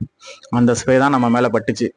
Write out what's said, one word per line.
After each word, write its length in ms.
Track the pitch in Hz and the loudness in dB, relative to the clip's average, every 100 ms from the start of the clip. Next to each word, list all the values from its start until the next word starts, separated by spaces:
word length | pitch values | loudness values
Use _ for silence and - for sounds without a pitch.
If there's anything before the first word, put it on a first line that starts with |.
| - _ - - - | -12 _ -20 -20 -6
அந்த 220 | 120 120 | 0 2
ஸ்ப்ரே 260 | 117 - 131 | 0 0 2
தான் 120 | 139 | 2
நம்ம 180 | 135 120 | 0 0
மேல 200 | 120 123 | 2 0
பட்டுச்சு. 400 | 110 110 110 117 | 0 -4 -4 -6